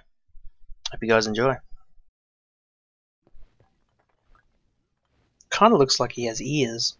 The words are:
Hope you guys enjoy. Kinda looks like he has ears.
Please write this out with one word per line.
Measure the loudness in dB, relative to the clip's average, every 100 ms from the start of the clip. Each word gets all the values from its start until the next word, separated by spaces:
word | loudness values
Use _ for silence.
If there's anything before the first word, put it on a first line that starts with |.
| -8 _ _ -14 -14 -14 -16 -12 -10
Hope | -4
you | 2
guys | 2 2
enjoy. | 0 0 -2 -8 -18 -18 -20 -20 _ _ _ _ _ _ _ _ _ _ _ _ -18 -18 _ _ _ _ _ _ _ _ _ _ _ _ _ _ _ _ _ _ -20 -8
Kinda | 4 6 6
looks | 4 2
like | -2
he | -4 -6
has | -4
ears. | -2 0 0 -2 -6